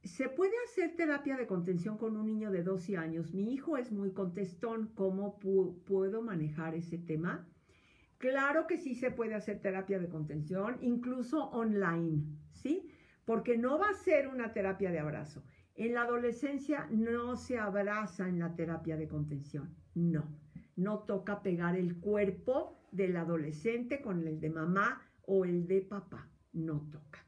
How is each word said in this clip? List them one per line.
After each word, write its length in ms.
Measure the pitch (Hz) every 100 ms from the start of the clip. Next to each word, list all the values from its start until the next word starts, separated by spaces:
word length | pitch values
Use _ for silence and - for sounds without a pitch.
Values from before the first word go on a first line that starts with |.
¿Se 260 | 185 - 262
puede 240 | 302 381 453
hacer 300 | 480 - 339
terapia 420 | 330 330 285 285 262
de 120 | 220
contención 500 | 185 175 170 202 214
con 180 | 226 214
un 100 | 220
niño 260 | 214 214
de 100 | 185
doce 340 | 175 190 180 185
años? 380 | 160 165 165
Mi 180 | 185 214
hijo 240 | 269 330 285
es 140 | 247
muy 220 | 202 196
contestón. 800 | 190 185 175 185 - 233 226 220
¿Cómo 440 | - 190 190 202 196
pu-, 420 | 190 190 180 175
puedo 400 | - 190 190 220
manejar 540 | 233 175 151 151 165 165
ese 200 | 170 170
tema? 520 | - 156 175 285 - - _ - _ _ _ _
Claro 500 | 254 269 277 311 320
que 100 | 349
sí 160 | 285
se 160 | 226 254
puede 240 | 240 226
hacer 260 | 208 208 202
terapia 380 | 196 190 190 190
de 100 | 170
contención, 680 | 156 151 147 147 180 214 254
incluso 720 | 254 240 247 254 240 311 269
online, 720 | 240 226 202 180 165 165 151 151 - -
¿sí? 360 | - 254 359 - - - -
Porque 340 | - 226 - 233
no 200 | 254 302
va 120 | 403
a 40 |
ser 340 | 381 - 302 269
una 240 | 262 220
terapia 380 | 220 190 190 190
de 100 | 165
abrazo. 440 | 151 117 147 - - - -
En 180 | - 226
la 100 | 240
adolescencia 840 | 240 240 240 233 285 277 277 277 -
no 460 | 220 226 240 240 240
se 220 | - 247
abraza 680 | 208 196 202 214 214 - 185
en 100 | 175
la 160 | 170
terapia 420 | 170 165 165 165 156
de 120 | 156
contención, 680 | 156 151 143 139 147 135 - -
no. 440 | 170 170 156 - - - - - -
No 240 | 196 208
toca 420 | - 196 196 202
pegar 340 | 196 175 175 185
el 220 | 175 175
cuerpo 800 | 208 208 196 175 - 277 330 - -
del 240 | 185 185 175
adolescente 840 | 165 170 147 151 226 240 240 277
con 260 | 269 180 160
el 140 | 156
de 100 | 156
mamá 520 | 160 165 190 220 247 - _ -
o 180 | 196
el 220 | 180 175 175
de 160 | 190
papá, 480 | 190 202 - - - - _
no 360 | 170 160 151 147
toca. 360 | - - -